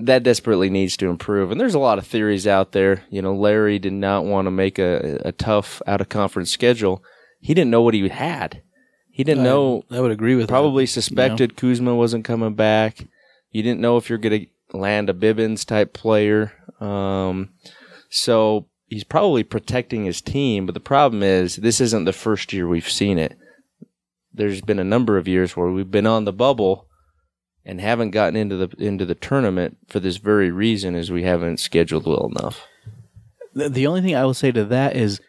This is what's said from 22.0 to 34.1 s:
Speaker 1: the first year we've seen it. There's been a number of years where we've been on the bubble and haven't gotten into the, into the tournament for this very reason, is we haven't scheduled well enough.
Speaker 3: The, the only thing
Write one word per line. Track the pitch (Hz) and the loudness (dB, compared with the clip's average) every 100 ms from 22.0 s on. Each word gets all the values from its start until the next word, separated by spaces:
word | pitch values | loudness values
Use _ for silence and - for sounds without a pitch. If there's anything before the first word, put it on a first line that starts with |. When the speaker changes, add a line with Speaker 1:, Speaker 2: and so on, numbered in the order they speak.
| 85 | -2
Speaker 1:
the | |
first | - 113 101 - | -2 -2 -2 -4
year | 98 87 | -6 -2
we've | 85 - | -2 -2
seen | - 101 87 | -2 0 0
it. | 78 - _ _ _ _ - _ _ _ _ | -2 -6 _ _ _ _ -20 _ _ _ _
There's | - 104 98 | -6 -4 -4
been | 95 101 | -4 -2
a | |
number | 92 117 117 98 | 0 0 2 0
of | 87 | 2
years | 92 90 - | 0 0 -2
where | 90 | -2
we've | 92 95 | -2 -2
been | 101 110 | 0 2
on | 113 104 | 2 0
the | |
bubble | 95 127 127 95 95 _ _ _ _ _ _ _ _ 95 | 0 0 2 0 0 _ _ _ _ _ _ _ _ -18
and | 92 | -8
haven't | 101 117 110 | -2 0 0
gotten | 107 95 104 | 0 0 0
into | 104 92 | -4 -4
the, | 92 - | -6 -4
into | 104 98 | -6 -4
the | 90 | -4
tournament | 85 - 139 113 92 87 - _ | -6 -2 0 0 0 -4 -6 _
for | 104 | -4
this | 92 92 | -4 -4
very | 104 107 92 | 0 2 2
reason, | 90 113 104 95 87 | 0 -2 -2 -4 -6
is | 85 | -4
we | 87 | -4
haven't | 90 87 85 82 | 0 0 -2 -6
scheduled | - 85 82 78 82 | -2 0 2 0 0
well | 73 58 | 0 0
enough. | - - - - _ - - - - _ _ - | -2 -2 -8 -18 _ -20 -20 -20 -20 _ _ -12
Speaker 3:
The, | 131 147 | -6 -2
the | 127 139 | 0 0
only | 185 | 0
thing | 185 | 0